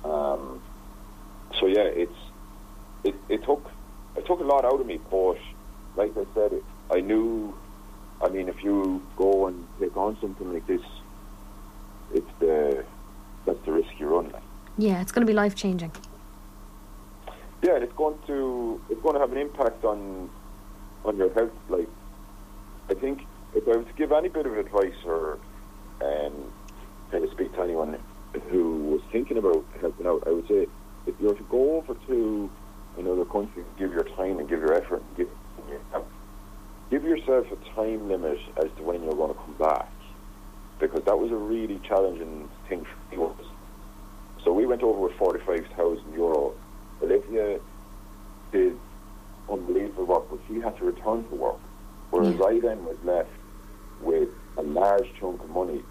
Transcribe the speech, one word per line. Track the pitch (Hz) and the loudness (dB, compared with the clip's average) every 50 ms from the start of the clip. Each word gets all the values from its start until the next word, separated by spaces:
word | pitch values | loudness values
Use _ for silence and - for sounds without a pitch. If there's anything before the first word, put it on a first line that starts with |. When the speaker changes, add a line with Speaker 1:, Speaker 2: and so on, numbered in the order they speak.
| - | -2
Speaker 1:
Um, | 78 76 76 73 71 69 69 67 67 65 64 - - - - - - - - - - - - - - - - - - - - | 0 0 0 2 2 0 0 -2 -8 -10 -12 -12 -14 -16 -14 -16 -16 -16 -16 -16 -16 -16 -16 -16 -16 -16 -16 -16 -8 -2 2
so | - | 4
yeah, | 92 95 104 104 | 6 6 6 6
it's, | 85 - - 87 85 - - - - - - - - - - - - - - - - - - - | 4 4 2 0 0 -2 -12 -14 -16 -16 -16 -16 -16 -16 -16 -16 -16 -16 -16 -16 -16 -16 -2 -2
it, | 98 - - - | -2 -2 -2 -2
it | - - - - | -2 -2 -2 4
took, | 131 143 143 - - - - - - - - - - - | 2 2 2 2 -12 -14 -14 -16 -16 -16 -16 -16 -8 -8
it | - - | -8 0
took | - 180 175 | 0 0 2
a | 160 | 4
lot | 139 143 139 127 | 6 6 6 8
out | 123 131 - | 6 4 4
of | 131 | 2
me, | 117 87 80 - - | 0 -2 -6 -4 0
but | - 95 92 92 87 - - - - - - - - - - - - | 2 4 4 4 4 2 -4 -12 -14 -14 -14 -16 -16 -14 -16 -8 0
like | 92 104 104 107 | 2 2 2 2
I | 110 101 - - | -2 -4 0 2
said, | 110 107 104 - | 4 4 4 4
it, | - - - - - - - | 0 -4 -6 -16 -16 -2 2
I | 87 90 | 2 2
knew, | 92 98 110 110 113 113 113 110 107 104 95 - - - - - - - - - - - - - | 4 4 4 4 4 4 2 0 -2 -4 -8 -10 -14 -16 -16 -16 -16 -16 -16 -16 -16 -16 -6 0
I | - 92 | 0 2
mean, | 92 95 92 | 2 2 -2
if | 90 87 - 98 | -2 -4 -2 2
you | 101 101 101 95 92 92 92 - - - | 2 4 4 4 2 0 0 -4 -8 0
go | - 95 98 98 95 98 | 4 6 6 8 8 6
and | 92 90 90 87 - - - | 2 2 -4 -10 -12 -4 -2
take | 98 87 - | -2 -2 0
on | 95 95 104 110 110 | 0 0 0 0 -2
something | - 101 95 - 98 90 90 | -6 -6 -6 -6 -6 -4 -4
like | 82 80 | -4 0
this, | - 92 87 - - - - - - - - - - - - - - - - - - - - - - - - - - - | 0 0 0 0 -6 -14 -16 -16 -16 -16 -16 -16 -16 -16 -16 -16 -16 -14 -14 -16 -16 -14 -16 -16 -16 -16 -16 -12 0 0
it's | - - - - - | 0 0 0 -2 2
the, | 82 82 80 78 73 71 69 67 67 - - - - - - - - - - - - | 4 4 6 6 6 4 4 2 0 -8 -12 -16 -16 -14 -14 -16 -16 -14 -16 -4 -2
that's | - 85 - - | -2 -2 0 -2
the | 78 | 2
risk | 78 82 80 - - - | 2 2 2 2 -2 -6
you | 76 | 0
run, | 73 80 90 82 - | 2 2 2 2 0
like. | - - - - - - - - - | -8 -12 -14 -14 -16 -16 -16 -10 -2
Speaker 2:
Yeah, | - 214 214 190 180 | 2 4 4 4 4
it's | 185 - | 0 0
gonna | - 247 240 | 4 4 6
be | 220 214 | 6 6
life-changing. | 208 202 208 202 - - 196 185 175 170 165 - - - - - - - - - - - - - - - - - - - - - - - - - - - - - - - - - - | 6 4 4 2 0 0 0 0 0 -2 -6 -10 -12 -14 -16 -16 -16 -18 -18 -18 -18 -18 -18 -16 -16 -18 -16 -16 -18 -18 -16 -18 -18 -16 -18 -18 -16 -16 -16 -16 -14 -16 -16 -6 2
Speaker 1:
Yeah, | - 180 175 | 4 6 6
and | 135 120 | 6 4
it's | 120 - | 0 0
going | - 156 151 151 151 - | 2 2 2 2 0 -6
to, | - 143 139 135 131 123 123 120 113 110 104 - - | -4 -2 0 0 0 0 0 0 -2 -2 -4 -4 -6
it's | 110 - | -6 0
gonna | - 160 147 143 | 2 2 4 4
have | 143 120 | 4 2
an | 127 | 2
impact | 135 147 147 - - 135 117 110 - - | -2 -2 -4 0 2 2 2 2 2 0
on, | 110 104 104 101 98 95 92 90 90 - - - - - - - - - - - - - - - | 2 2 0 -4 -8 -8 -8 -10 -10 -12 -14 -16 -16 -16 -16 -16 -16 -16 -16 -16 -16 -16 -4 -2
on | 107 104 | 0 2
your | 98 95 92 - | 4 4 4 6
health. | 113 113 113 - - - - | 4 4 4 0 -8 -4 0
Like, | - 90 85 - - - - - - - - - - - - - - - - - - - - - | 0 0 0 0 -4 -14 -16 -16 -14 -14 -16 -16 -16 -16 -16 -16 -16 -16 -16 -14 -16 -16 -2 -2
I | 98 | -2
think | - 135 135 139 139 - - - - - - - | 0 0 -2 -2 -4 -6 -14 -16 -16 -16 -2 -2
if | 107 - | 0 4
I | 123 113 | 6 4
was | 117 117 | 4 4
to | - - | 0 0
give | - 156 139 | 0 4 6
any | 151 151 165 185 | 6 6 6 4
bit | - 156 147 | 0 0 0
of | 131 110 | 0 0
advice | 104 98 98 101 104 98 92 85 - - | 0 -2 2 4 4 4 4 0 -6 -4
or, | 87 82 82 80 78 76 78 - - - - - - - - - - - - | -2 0 0 0 -2 -4 -6 -10 -14 -14 -14 -16 -16 -16 -16 -16 -14 -6 -2
um, | - 71 73 76 73 73 73 73 69 67 - - - - - - - - - - - - | 0 0 2 0 0 -2 -4 -8 -10 -12 -12 -14 -16 -16 -14 -16 -16 -16 -16 -16 -12 -4
kind | - 85 80 | -2 0 0
of | - | 0
speak | - - - - - | 0 -2 -4 -2 0
to | - | -2
anyone | 90 87 85 80 78 76 78 - - - - - - - - - - - | 0 0 2 0 0 -2 -2 -8 -10 -14 -14 -16 -16 -8 -8 -8 -6 2
who | 87 90 85 82 80 78 76 | 2 4 4 4 2 0 0
was | 76 78 - - - | 2 2 0 0 0
thinking | - 117 113 - - | 0 0 0 2 0
about | 113 104 95 82 78 76 - - - | 4 6 6 6 4 2 -2 -10 -4
helping | 90 85 - - 87 | -4 -4 -2 0 0
out, | 90 82 78 - | 2 2 2 4
I | - | 2
would | 82 85 82 | 2 2 4
say | - 104 98 87 - - - - - - - - | 4 4 4 4 2 -2 -14 -16 -16 -16 -8 -6
if | - - - | -6 -4 2
you're | 98 104 101 | 2 2 2
to | - 104 | 2 -2
go | - - 123 131 143 160 | 0 4 4 6 6 4
over | 165 156 - 123 | 2 0 -4 -8
to | - - - 131 120 113 107 107 104 101 95 - - - - - - - - - | -8 -4 0 2 2 2 2 0 -2 -2 -4 -8 -12 -16 -16 -16 -16 -16 -14 -10
another | 87 90 92 90 90 87 | -6 -2 0 2 2 2
country, | - - 104 101 107 - 87 85 - - | 2 0 0 0 0 -6 -12 -12 -12 -6
give | - 98 92 87 | -4 -4 -2 0
your | 82 80 - - | 0 -2 -2 -2
time | - 92 95 95 85 | -2 -2 0 0 -2
and | 73 73 | 0 -2
give | 85 80 | -2 2
your | 78 78 80 | 4 4 4
effort | 87 85 - 87 - - | 4 4 0 -4 -4 -4
and | - - | -8 -2
give, | - 90 87 - - - - - - - 71 71 71 - - - - - - - - - - - - - - - - - - - - - - | -2 -2 -2 -4 -14 -14 -14 -14 -14 -12 -10 -10 -10 -10 -6 -6 -6 -6 -6 -12 -16 -16 -16 -16 -16 -16 -16 -16 -16 -16 -16 -16 -16 -4 0
give | 127 147 - | 0 0 4
yourself | 165 165 - - 135 131 127 117 - | 4 2 2 4 4 4 4 4 2
a | 101 - - - - | -6 -10 -10 -8 -2
time | 110 107 110 113 107 104 101 | 0 0 0 0 -2 0 0
limit | 95 90 85 78 73 71 - - - | 0 0 2 0 -2 -2 -4 -6 0
as | - 78 78 - | 0 0 0 0
to | - 80 | -6 -2
when | 85 87 87 82 | -2 -2 -2 0
you're | 80 76 | -2 0
gonna | 73 78 76 73 | 2 2 0 0
come | - - - - - | -4 -8 -12 -2 2
back, | 76 80 76 62 - - - - - - - - - - - - - - - - - - - - | 4 4 4 2 0 -6 -10 -16 -16 -16 -16 -16 -16 -16 -16 -16 -16 -16 -16 -16 -16 -16 -4 0
because | - - - 80 - | 0 0 2 2 4
that | 98 104 | 4 4
was | - - 113 | 4 4 2
a | 117 | 0
really | 110 104 107 113 113 110 104 101 92 - | -2 0 0 0 0 0 -2 -4 -6 -2
challenging | - 104 95 98 92 87 82 82 80 78 78 73 - - - - | 2 4 4 4 4 2 -2 -8 -8 -8 -10 -12 -12 -14 -14 -6
thing | - 95 87 - | -6 -6 -6 -6
for | - - - - - - | -10 -12 -14 -14 -10 -4
me. | - 82 - - - - - - - - - - - - - - - - - - - - - - - - | -2 -2 -2 -2 -8 -14 -16 -16 -16 -16 -16 -16 -16 -16 -16 -16 -16 -16 -16 -16 -16 -16 -16 -16 0 2
So | - 87 | 4 6
we | 101 117 | 6 6
went | 127 123 120 123 | 4 4 4 6
over | 113 107 98 | 4 4 4
with | 95 87 - | 2 0 2
forty-five | - 104 92 85 87 - - 87 82 80 - - | 4 4 4 4 2 0 0 0 0 -2 -4 0
thousand | - 85 85 82 80 - - 78 | 2 2 4 2 0 -6 -8 -2
euro. | 82 85 82 80 73 71 65 - - - - - - - - - - | 2 2 4 4 4 2 2 -2 -6 -14 -16 -16 -16 -16 -16 -6 -4
Olivia | - 82 95 101 - - 113 110 104 104 101 - - - - - - - - - - - - - - - - - - - | 2 4 4 4 4 2 0 0 2 2 0 -2 -6 -10 -16 -16 -16 -16 -16 -16 -16 -16 -16 -16 -16 -16 -16 -16 -14 0
did | - 98 92 90 87 - - - - - - - - - - - - - - - | 4 6 6 6 4 0 -12 -16 -16 -16 -16 -16 -16 -16 -16 -16 -16 -14 -6 -4
unbelievable | 104 95 87 87 90 95 101 104 - 92 92 | -4 -4 0 2 2 2 2 2 -2 -2 2
work, | 87 90 85 - - | 4 4 4 4 0
but | 92 90 - | -10 -10 -8
she | - 110 113 | -6 -6 -2
had | 117 117 117 | -2 -4 -4
to | - 123 | 0 0
return | 117 113 - - 110 110 117 113 - | 0 0 0 0 0 0 0 0 -4
to | - | -4
work, | - - 57 - - - - - - - - - - - - | -2 0 -2 -2 -2 -8 -16 -16 -16 -16 -16 -16 -16 -8 0
whereas | - 87 87 95 87 | 4 4 6 6 6
Speaker 2:
Yeah. | 85 95 | 6 6
Speaker 1:
I | 98 113 117 | 6 6 6
then | 117 117 110 104 87 | 4 4 0 0 -4
was | 82 82 - - | -8 -8 -4 0
left | 87 90 85 - - - - - - - - - - - - - - - - | 2 2 2 2 0 -6 -16 -16 -16 -16 -16 -16 -16 -16 -16 -16 -16 -16 -6
with | - 80 80 80 - - - - - - - | 0 2 4 4 4 2 0 -12 -16 -10 -6
a | - | -4
large | 73 73 73 85 95 101 101 101 95 - - - | -4 0 2 4 6 8 8 6 4 2 -4 -6
chunk | 98 92 90 - | -4 -4 -4 -4
of | - 78 | -8 -4
money. | 82 90 92 87 78 - - - | 0 0 0 0 -2 -6 -8 -8